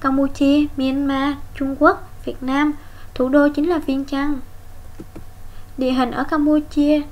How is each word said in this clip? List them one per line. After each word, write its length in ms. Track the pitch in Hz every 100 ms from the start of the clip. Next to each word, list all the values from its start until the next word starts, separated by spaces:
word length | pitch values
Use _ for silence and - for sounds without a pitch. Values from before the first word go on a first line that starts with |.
Campuchia, 680 | 277 269 277 - 277 285 294 -
Myanmar, 580 | 262 269 277 269 277 277 -
Trung 220 | - 269 269
Quốc, 300 | 302 403 - -
Việt 180 | - -
Nam. 300 | 254 269 302 294 - - -
Thủ 140 | - 254
đô 200 | 285 285
chính 140 | 285 311
là 100 | 330
Viêng 260 | 302 269
Chăn. 360 | 269 277 285 277 - - - - - - - - - - - - - -
Địa 120 | 262
hình 200 | 262 247
ở 140 | -
Campuchia 800 | 277 311 294 302 302 - 294 302 294